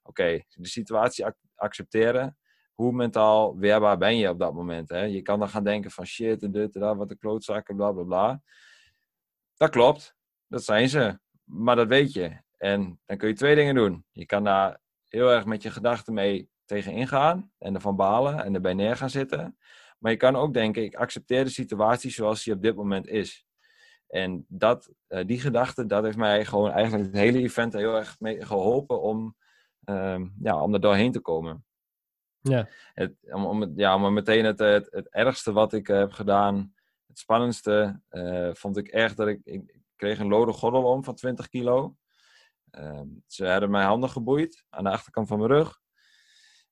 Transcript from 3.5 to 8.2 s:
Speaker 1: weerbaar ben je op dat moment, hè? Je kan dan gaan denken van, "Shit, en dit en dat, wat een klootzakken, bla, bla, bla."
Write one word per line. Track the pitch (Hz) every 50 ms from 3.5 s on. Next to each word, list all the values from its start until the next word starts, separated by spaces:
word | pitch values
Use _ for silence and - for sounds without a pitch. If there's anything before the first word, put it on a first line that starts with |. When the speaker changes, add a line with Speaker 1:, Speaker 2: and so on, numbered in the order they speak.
| - 92
Speaker 1:
weerbaar | 95 104 104 107 107 104 101 90
ben | 90 104 117
je | 117 107 95
op | 87 87
dat | 90 85 73
moment, | 82 87 87 85 82 82 76
hè? | 85 87 98
Je | 107 98 95 90
kan | - 101 104
dan | 104 98
gaan | - 107 101
denken | 104 104 107 101 101
van, | - - 90
"Shit, | 90 - - 117 113 110 107 -
en | 101 95
dit | 104 107 104 104
en | 98
dat, | 101 104 107
wat | 101 104 101
een | 104 98
klootzakken, | - 107 107 110 104 - 107 107 104 - 101
bla, | 98 101 104 101
bla, | 92 87
bla." | 90 92 90